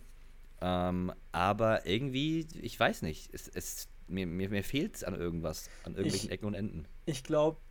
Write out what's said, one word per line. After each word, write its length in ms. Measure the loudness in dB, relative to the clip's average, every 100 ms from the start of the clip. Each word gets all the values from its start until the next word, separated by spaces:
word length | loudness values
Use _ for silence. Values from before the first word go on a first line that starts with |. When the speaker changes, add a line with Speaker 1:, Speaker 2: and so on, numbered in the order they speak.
| -8 -16 -16 -16 -16 -4
Speaker 1:
Ähm, 520 | 2 4 4 2 0 -2 -4
aber 540 | 4 4 6 6 4 4
irgendwie, 600 | 2 2 2 2 2 -2 -6
ich 180 | -8 4
weiß 240 | 4 4
nicht, 300 | -2 -4 -8
es, 160 | -12 -8
es, 400 | -6 -6 -8 -10 -14 -4
mir, 180 | -2 0
mir, 220 | 0 0
mir 160 | 0
fehlt's 400 | 2 0 0 -2
an 100 | -4
irgendwas, 560 | -2 0 0 -2 -4 -8 -12
an 80 | -8
irgendwelchen 360 | -2 0 0 -2
Speaker 2:
Ich 40 |
Speaker 1:
Ecken 140 | -2 -2
und 80 |
Enden. 320 | -2 -4 -4 -10 -8 -6
Speaker 2:
ich 160 | -6
glaub, 380 | 2 4 4 2 -6